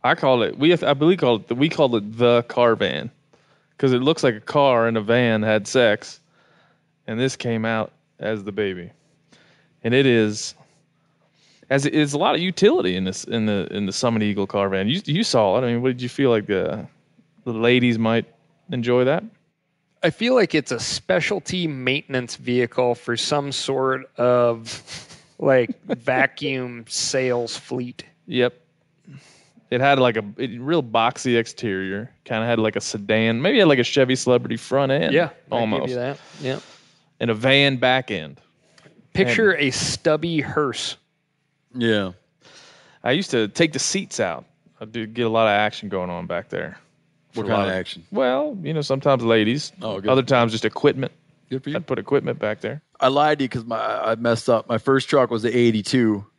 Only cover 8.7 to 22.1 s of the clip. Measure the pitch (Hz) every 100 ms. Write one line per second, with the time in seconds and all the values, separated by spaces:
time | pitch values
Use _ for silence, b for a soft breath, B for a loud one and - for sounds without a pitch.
8.7 | 90 87 _ _ _ _ b b b b
9.7 | _ 117 127 135 117 107 104 - - _
10.7 | _ _ _ _ _ _ b b b b
11.7 | 135 139 156 147 143 196 143 185 180 202
12.7 | 339 92 92 95 92 - 113 107 101 -
13.7 | 101 101 - 123 113 104 101 98 101 98
14.7 | 95 101 170 180 156 233 123 101 104 123
15.7 | 120 131 127 123 - 135 113 101 98 85
16.7 | 110 - _ _ _ _ _ - 110 117
17.7 | 123 123 113 113 117 - _ _ _ -
18.7 | 123 120 123 127 160 220 _ _ _ _
19.7 | _ _ _ 151 - 233 254 180 156 -
20.7 | 117 - - - 185 147 196 - 180 170
21.7 | 135 127 139 -